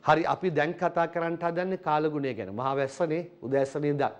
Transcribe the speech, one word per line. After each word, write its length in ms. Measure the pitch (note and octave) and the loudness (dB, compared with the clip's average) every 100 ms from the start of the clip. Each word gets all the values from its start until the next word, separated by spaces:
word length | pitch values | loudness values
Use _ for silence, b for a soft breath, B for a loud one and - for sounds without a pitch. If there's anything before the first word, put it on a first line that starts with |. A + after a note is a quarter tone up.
හරි, 220 | - D#3 E3 | 4 4 4
අපි 240 | C#3 F#3 | 0 0
දැන් 240 | D3+ D3+ | 0 0
කතා 320 | F3 F3+ E3+ E3 | 0 -2 0 0
කරන්න 300 | E3+ E3+ E3+ | 0 -2 -2
හදන්නේ 400 | E3+ E3+ F#3 F#3 | -2 -2 -2 -2
කාලගුණය 560 | E3 D3+ D#3 D3+ C3+ | 0 2 2 0 -2
ගැන. 160 | A2 F#2+ | -4 -6
මහා 200 | G#2 C3+ C#3 | -4 -2 0
වැස්සනේ 460 | C3+ - E3+ D#3+ F3 - | -2 0 0 0 -4 -10
උදෑසන 420 | - C3+ C3+ D3 | 0 0 2 0
ඉඳන්. 200 | D3 D3 C3+ | 0 2 0